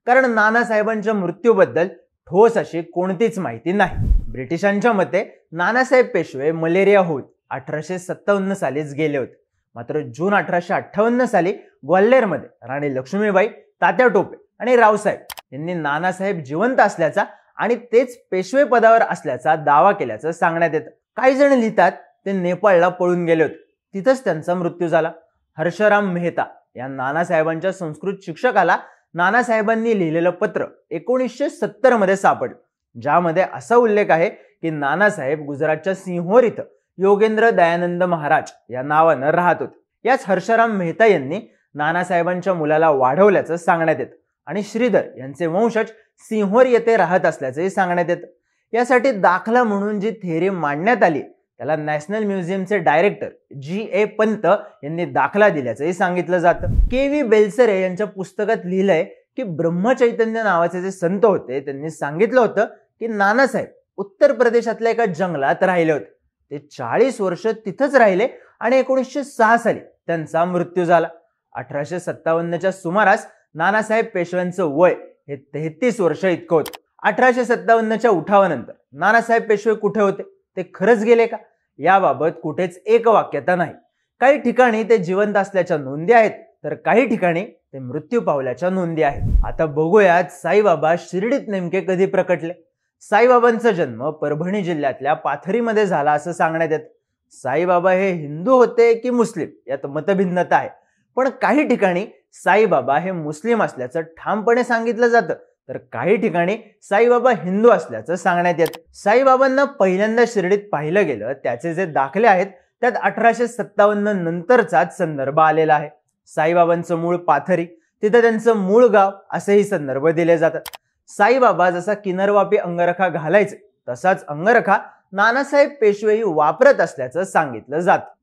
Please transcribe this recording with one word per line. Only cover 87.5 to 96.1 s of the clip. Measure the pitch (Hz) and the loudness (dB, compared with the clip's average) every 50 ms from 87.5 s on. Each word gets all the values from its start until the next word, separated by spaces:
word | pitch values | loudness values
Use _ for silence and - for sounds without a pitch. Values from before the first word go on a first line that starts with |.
| - _ _ _ - 135 | -14 _ _ _ -16 -14
मृत्यू | 131 123 127 156 - - 247 233 | -12 -10 -10 -10 -8 -4 -4 -2
पावल्याच्या | 180 185 151 139 131 127 123 120 175 185 | -2 0 -2 -2 -2 -4 -6 -4 -4 -4
नोंदी | 190 190 180 170 170 160 | -2 -2 -4 -4 -2 -2
आहेत. | 156 143 143 107 - - - - - | -2 -2 -2 -2 -2 0 2 2 0
आता | 110 123 - 165 | 0 -2 -4 -4
बघूयात | 156 143 151 156 165 180 214 202 180 170 180 180 - | -2 -2 -2 0 2 4 4 6 6 4 2 0 -2
साईबाबा | - - - 165 185 208 208 202 170 151 151 156 170 175 | -8 -10 -4 0 0 2 4 2 2 2 2 0 0 -2
शिर्डीत | - - 175 185 190 240 285 262 180 214 | -4 -8 -8 -6 -2 -2 -2 -4 -4 -6
नेमके | 202 190 180 170 170 190 | -6 -6 -6 -4 -4 -4
कधी | 170 185 185 175 190 | -2 -2 0 0 0
प्रकटले. | 190 196 185 180 - 180 151 156 165 175 - _ _ _ _ _ _ _ _ | 2 2 0 0 0 -2 -2 -2 -8 -12 -12 _ _ _ _ _ _ _ _
साईबाबांचा | - - 214 208 240 254 247 240 233 240 226 220 220 240 | -6 0 2 4 6 6 6 6 6 4 2 2 0 0
जन्म | 196 170 156 131 113 110 131 156 | 2 2 -2 -4 -4 -6 -6 -6
परभणी | 151 - 160 147 147 151 175 180 202 214 | -4 -4 -4 -4 -2 -2 -4 -4 -4 -4
जिल्ह्यातल्या | 185 170 175 147 143 135 127 - 131 139 156 | -4 -4 -4 -2 -2 -4 -4 -2 -2 -2 -2
पाथरीमध्ये | 156 - 147 139 143 - 190 196 240 233 226 214 214 214 | -2 -2 -4 -6 -4 -4 -4 -2 -2 -2 0 0 0 0
झाला | 185 175 151 143 151 | 2 0 0 0 0